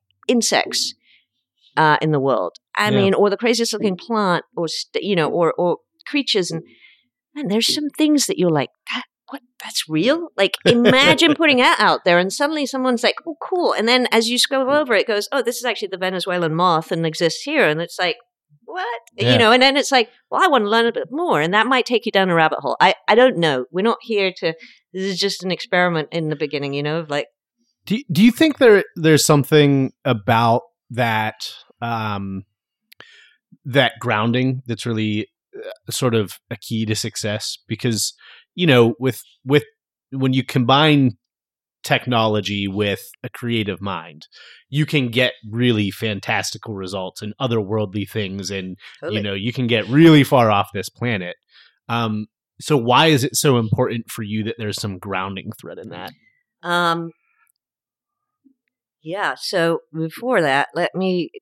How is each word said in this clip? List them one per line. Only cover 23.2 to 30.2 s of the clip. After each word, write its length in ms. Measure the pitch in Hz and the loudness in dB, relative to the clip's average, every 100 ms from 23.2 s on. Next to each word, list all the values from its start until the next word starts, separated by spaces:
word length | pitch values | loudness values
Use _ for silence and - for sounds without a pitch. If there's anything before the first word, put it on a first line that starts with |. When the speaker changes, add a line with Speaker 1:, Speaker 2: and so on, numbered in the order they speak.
| 254 170 | 6 4
Speaker 1:
know. 300 | 165 131 127 | 0 0 -2
We're 120 | 170 | -2
not 160 | 220 - | -2 -2
here 320 | - 214 190 180 | -2 -2 -2 -2
to, 160 | 175 160 - - _ | -6 -6 -12 -20 _
this 80 | 185 | -8
is 180 | 190 180 | -6 -4
just 240 | 196 196 | -4 -4
an 60 | 185 | -6
experiment 580 | 170 - 180 180 165 147 | -6 -2 0 0 0 -4
in 160 | 165 156 | -6 -4
the 80 | 151 | -4
beginning, 360 | 151 143 139 | -4 -4 -6
you 100 | 143 | -4
know, 180 | 147 160 | -4 -6
of 100 | 156 | -4
like 160 | 147 - _ _ _ _ _ - | -6 -8 _ _ _ _ _ -6
Speaker 2:
Do, 120 | 214 - | -4 -2
do 120 | 160 | 4
you 100 | 233 | 4
think 260 | - 320 - | 6 2 4
there, 260 | 247 202 - - | 6 6 4 0
there's 280 | 160 151 | 4 4
something 680 | - 147 135 156 143 139 135 - | 6 4 4 6 6 4 0 -4
about 580 | 139 113 | -2 -2